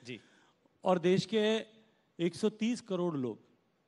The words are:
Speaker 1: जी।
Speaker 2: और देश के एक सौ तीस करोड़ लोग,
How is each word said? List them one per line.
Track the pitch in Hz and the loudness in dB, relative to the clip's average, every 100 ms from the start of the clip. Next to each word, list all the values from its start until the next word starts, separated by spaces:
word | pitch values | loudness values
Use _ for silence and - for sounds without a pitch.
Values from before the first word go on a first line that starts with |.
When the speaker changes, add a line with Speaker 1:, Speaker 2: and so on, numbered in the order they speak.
Speaker 1:
जी। | 120 113 - _ _ _ _ _ | -14 -14 -16 _ _ _ _ _
Speaker 2:
और | 190 180 | 0 2
देश | 175 185 - | 4 2 2
के | 220 214 220 - - _ _ _ - | 0 2 0 -4 -18 _ _ _ -4
एक | 170 | -4
सौ | - 214 | 0 -2
तीस | 214 220 233 | 0 -2 -2
करोड़ | - 180 175 | -4 -2 -2
लोग, | 147 123 104 _ _ _ _ | -2 -4 -6 _ _ _ _